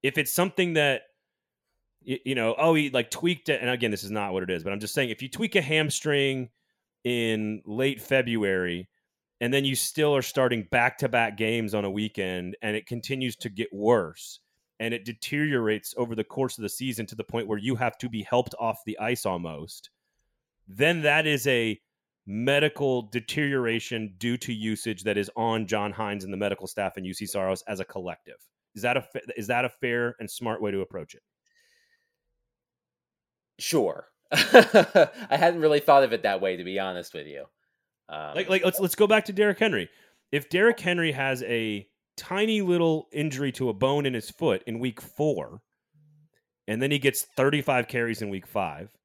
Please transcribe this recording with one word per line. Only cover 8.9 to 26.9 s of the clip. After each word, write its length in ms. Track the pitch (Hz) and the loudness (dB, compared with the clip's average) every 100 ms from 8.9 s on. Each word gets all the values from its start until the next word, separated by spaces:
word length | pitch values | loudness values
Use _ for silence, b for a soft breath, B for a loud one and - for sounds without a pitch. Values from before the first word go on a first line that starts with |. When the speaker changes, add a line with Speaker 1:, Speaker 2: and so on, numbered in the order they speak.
| _ _ _ _ _ | _ _ _ _ _
Speaker 1:
and 140 | 120 | 0
then 120 | 139 139 | 0 0
you 100 | 131 | -2
still 400 | - - 151 143 | -4 0 2 2
are 80 | |
starting 440 | 123 - 127 120 92 | 0 0 2 0 0
back-to-back 680 | 123 120 - 135 117 113 104 | 2 2 0 0 2 0 0
games 380 | 110 117 110 107 | -2 0 0 -2
on 100 | 101 | -2
a 60 | |
weekend, 680 | 101 107 - 92 92 90 104 | -2 -4 -4 -4 -4 -8 -6
and 120 | 110 107 | -4 -4
it 120 | - | -6
continues 480 | 120 - 135 127 - | -10 -6 -4 -4 -6
to 140 | 120 | -10
get 220 | 98 113 | -6 -8
worse, 680 | 98 107 117 82 - - - _ _ _ _ | 0 2 4 2 -8 -18 -18 _ _ _ _
and 160 | 113 117 | -6 -6
it 100 | 101 | -8
deteriorates 880 | 113 - 147 151 135 110 107 - - | -12 -6 -2 0 0 0 -2 -4 -6
over 200 | 120 110 | -4 -4
the 80 | |
course 340 | 107 - 131 - | -6 -4 -4 -4
of 60 | |
the 60 | 104 | -8
season 360 | - 131 113 110 | -6 -6 -6 -8
to 100 | 110 | -8
the 80 | |
point 240 | - 117 104 | -6 -6 -4
where 120 | 107 | -4
you 160 | 110 120 | -2 -2
have 240 | 123 - | -2 -4
to 100 | 120 | -8
be 140 | 113 | -8
helped 320 | 101 123 123 - | -2 -2 -2 -4
off 200 | 113 110 | -4 -4
the 140 | - - | -8 -6
ice 300 | 110 123 98 | -4 -2 -2
almost, 640 | 90 85 76 82 - - _ _ _ _ _ _ _ - | -4 -6 -10 -14 -16 -20 _ _ _ _ _ _ _ -20
then 360 | 98 147 170 | 0 2 2
that 240 | 147 147 156 | 2 2 2
is 180 | 143 139 | 2 2
a 340 | 123 113 104 _ _ _ _ - | 2 2 -2 _ _ _ _ -10
medical 760 | 104 127 143 151 147 143 127 107 | -4 0 2 2 0 0 0 -2
deterioration 1040 | 120 110 - 147 135 120 113 - 117 110 92 | -8 -6 -2 0 0 0 -2 -4 -6 -6 -4
due 200 | 117 120 | -2 -2
to 160 | - | -4
usage 500 | 110 107 107 117 98 | -4 -4 -2 -4 -4
that 140 | 101 104 | -2 0
is 120 | 98 - | -2 -2
on 320 | 113 113 101 | 0 0 0
John 240 | 107 104 | -2 -2
Hynes 320 | 98 107 101 | -4 -4 -4
and 80 | 92 | -6
the 60 | 98 | -4
medical 300 | 101 98 95 | -2 -4 -6
staff 280 | - 98 | -4 -4